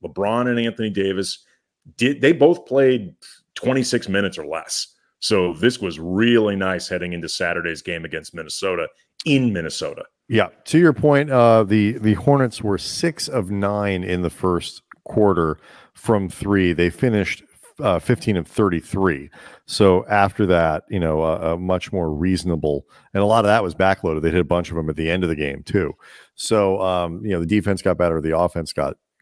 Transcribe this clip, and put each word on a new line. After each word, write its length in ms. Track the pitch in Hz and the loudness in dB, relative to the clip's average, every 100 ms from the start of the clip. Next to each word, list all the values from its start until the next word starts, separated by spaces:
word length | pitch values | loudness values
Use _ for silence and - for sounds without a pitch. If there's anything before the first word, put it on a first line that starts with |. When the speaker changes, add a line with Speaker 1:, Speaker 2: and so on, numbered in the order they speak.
Speaker 1:
LeBron 440 | 85 78 101 117 123 | -12 -6 -2 -2 -2
and 100 | 120 | -2
Anthony 320 | 117 110 110 | -2 -4 -4
Davis 540 | 98 98 95 98 - _ _ _ _ - - | -2 -2 -2 -4 -8 _ _ _ _ -20 -4
did, 240 | 131 143 | -2 2
they 120 | 139 | 2
both 340 | 170 147 175 - | 4 4 2 -2
played 480 | 135 135 127 95 - - - _ | 2 4 2 -4 -16 -20 -20 _
twenty-six 540 | - 123 131 123 120 - | -8 -2 -2 0 -2 -2
minutes 300 | 98 98 - | -2 -2 -4
or 80 | 76 | -8
less. 420 | 80 - - - _ _ _ | -8 -8 -8 -10 _ _ _
So 340 | - 104 90 | 0 0 0
this 280 | 80 113 123 | 2 0 2
was 200 | 95 76 | -4 -6
really 560 | 82 92 117 117 107 98 | -4 0 2 2 0 0
nice 320 | 95 90 - | -2 -4 -4
heading 240 | 90 87 | -6 -6
into 160 | 87 82 | -8 -8
Saturday's 540 | - 85 87 85 78 | -6 -4 -4 -6 -8
game 220 | - 85 | -8 -10
against 300 | 80 78 - | -8 -12 -12
Minnesota 540 | 85 78 - 95 90 80 _ _ - | -14 -12 -6 -4 -4 -6 _ _ -10
in 280 | 160 139 123 | 0 0 2
Minnesota. 520 | 95 80 - 78 - - _ - | -2 -4 -6 -8 -10 -16 _ -2
Speaker 2:
Yeah, 200 | 113 92 - - | 0 0 -2 0
to 120 | 160 | 6
your 140 | 170 | 6
point, 360 | 139 151 143 147 | 6 4 4 4
uh, 360 | 127 120 113 | 4 6 6
the, 340 | 101 107 104 120 | 6 4 2 2
the 160 | 107 | 2
Hornets 480 | 95 - 143 127 - | 2 4 4 2 -2
were 160 | 113 95 | -4 -4
six 480 | - - 170 160 - | -4 -4 -4 -4 -6
of 240 | 131 92 | -4 -4
nine 540 | 101 98 104 101 95 | -2 -2 -2 -2 -2
in 180 | 92 90 | -2 -2
the 80 | 87 | -4
first 520 | - 92 87 - - - _ | -2 0 0 -4 -12 -20 _
quarter 560 | - - 104 87 80 76 - - - | -4 2 4 4 0 -2 -10 -20 -20
from 360 | - - 107 92 | -8 0 0 0
three. 440 | - 101 101 90 | -6 -2 2 2
They 160 | 80 87 | 2 0
finished, 540 | - 131 107 95 - - _ - - | 0 0 0 -2 -6 -14 _ -20 -4
uh, 180 | 131 87 | 0 0
fifteen 380 | - 120 - 95 | 0 0 0 -2
of 100 | 82 | -2
thirty-three. 840 | - 104 85 - 95 95 69 71 - - - - | 0 0 0 -4 -2 0 0 -6 -20 -20 -20 -8
So 400 | - 101 90 - | 2 4 4 2
after 400 | 104 98 - 98 | 2 2 2 2
that, 380 | 87 82 78 - | 2 2 0 -4
you 120 | 98 | -4
know, 240 | 82 78 | 0 0
a, 300 | 80 80 82 | 0 -2 -2
a 40 | 85 | -4
much 340 | 92 92 - | -2 -4 -4
more 220 | 98 82 | -4 -4
reasonable, 720 | 76 90 92 87 82 73 71 - _ _ | -2 0 0 -2 -2 -2 -4 -6 _ _
and 120 | 98 | -2
a 20 | 104 | 2
lot 180 | 113 | 4
of 40 | 104 | 4
that 160 | 113 | 2
was 100 | 95 | 2
backloaded. 480 | 76 95 95 87 78 | 0 2 2 -2 -2
They 80 | 80 | 0
hit 80 | 85 | 0
a 60 | |
bunch 260 | 80 87 85 | 2 0 -2
of 60 | 82 | -4
them 120 | 78 | -4
at 60 | |
the 160 | 76 80 | -4 -2
end 140 | 90 | 0
of 40 | 90 | -2
the 60 | |
game 300 | 76 73 69 | -2 -4 -6
too. 300 | - 104 78 - - - - - | -4 -2 -2 -6 -18 -20 -20 -14
So, 440 | - 110 98 95 | -2 2 2 2
um, 440 | 95 90 87 85 | 0 0 -2 -6
you 80 | 110 | -4
know, 80 | 90 | -2
the 60 | 82 | 0
defense 360 | 107 101 95 | 0 0 -2
got 160 | 95 82 | 0 0
better, 220 | 87 82 | 0 0
the 180 | 78 80 | 0 0
offense 340 | 87 85 80 | 0 -2 -8
got, 260 | - 71 - _ _ | -4 -6 -6 _ _